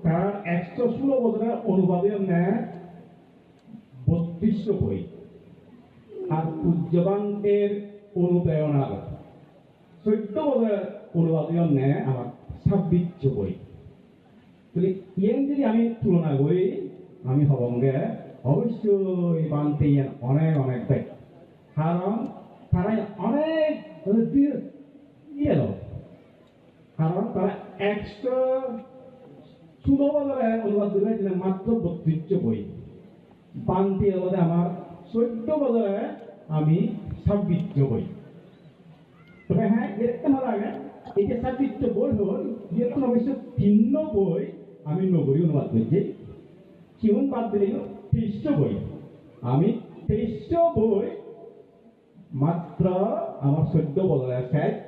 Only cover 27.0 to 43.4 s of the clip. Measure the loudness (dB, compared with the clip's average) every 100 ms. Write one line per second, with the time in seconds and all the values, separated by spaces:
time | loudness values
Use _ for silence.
27 | 0 0 -2 -2 -2 -4 -14 -4 -2 -2
28 | -6 -6 -2 0 0 0 -4 -8 -14 -20
29 | -20 -20 -20 -20 -20 -20 -20 -6 2 4
30 | 4 2 -2 0 0 0 0 0 0 0
31 | 0 0 0 0 -2 -2 0 0 0 -2
32 | -2 -2 0 0 0 -2 -6 -14 -16 -20
33 | -20 -20 -20 -20 _ -8 -2 2 2 2
34 | 2 2 0 2 2 2 0 -4 -12 -18
35 | -6 0 0 0 -2 0 2 2 0 -2
36 | -6 -10 -16 -20 -4 0 4 4 2 -2
37 | -10 -4 0 0 2 -2 0 0 2 0
38 | -4 -12 -18 -20 -20 -20 -20 -20 -20 -20
39 | -20 -20 -20 -20 -2 0 2 2 0 -2
40 | -4 -2 0 0 0 -2 -4 -8 -14 -16
41 | -6 -2 0 0 -4 -2 -2 0 -2 0
42 | 0 0 0 -2 -4 -8 -6 -2 0 0
43 | 2 2 0 -4